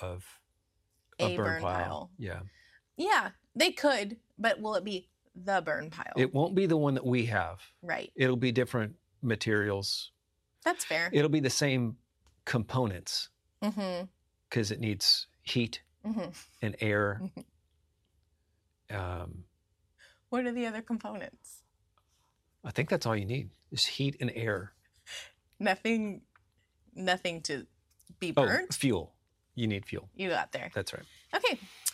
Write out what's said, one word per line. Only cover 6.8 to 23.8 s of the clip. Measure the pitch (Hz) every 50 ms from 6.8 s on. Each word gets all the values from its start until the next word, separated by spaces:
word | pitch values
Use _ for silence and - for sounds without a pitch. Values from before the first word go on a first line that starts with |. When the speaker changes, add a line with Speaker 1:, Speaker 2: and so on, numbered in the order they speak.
| 147 143 131
Speaker 1:
that | 131 -
we | 127 123 127 113
have. | 117 107 98 87 82 87 - - - _ _ -
Speaker 2:
Right. | 175 160 - - - -
Speaker 1:
It'll | - 135 127 127
be | 120 131 127 113
different | 127 123 - - 120 110 107 - - _ _ _ _ -
materials. | 120 113 - - 113 107 104 101 104 98 98 98 - - - - - _ _ _ _ _ _ _ _ _ _ -
Speaker 2:
That's | 320 349 - -
fair. | - 156 160 170 180 -
Speaker 1:
It'll | 143 147 156
be | 147 156
the | 135 127
same | - - 151 139 131 127 120 113 107 - _ _ _ _ _ _ _ _ -
components. | - - 123 101 - - 131 127 107 92 85 80 - - - - - _ _ _ _ _ - 208
Speaker 2:
Mm-hmm. | 208 190 208 196 185 180 175 185 185 _ _ _ _ _ _ _ -
Speaker 1:
'cause | - 123 107 101
it | 107 -
needs | 113 110 104 98 - - - - - - _ _ -
heat | - - 127 117 113 - - - _ _ _ -
Speaker 2:
Mm-hmm. | 214 220 220 175 - - - - - _ - -
Speaker 1:
and | 107 95 -
air. | 113 107 104 104 104 101 101 110 -
Speaker 2:
<laughs> | 190 - - - _ _ _ _ _ _ _ _ _ _ _ _ _ _ _ _ _ _ _ _ _ _ _ _ _ _ _ _ -
Speaker 1:
Um, | 104 101 92 90 90 85 87 87 87 90 90 _ _ _ _ _ _ _ _ _ _ _ - - _ _ _ -
Speaker 2:
What | 247 247 254
are | 247 233
the | 247 240
other | 226 214 220 233
components? | - 233 214 - 208 214 196 - - - - - - - - _ _ _ _ _ _ _ _ _ _ _ _ _ _ _ _ _ _ _ _ -
Speaker 1:
I | -
think | - - 143 -
that's | 196 165 -
all | 120 110
you | 104 98
need, | 98 123 139 98 95 - _ _ -
is | - 123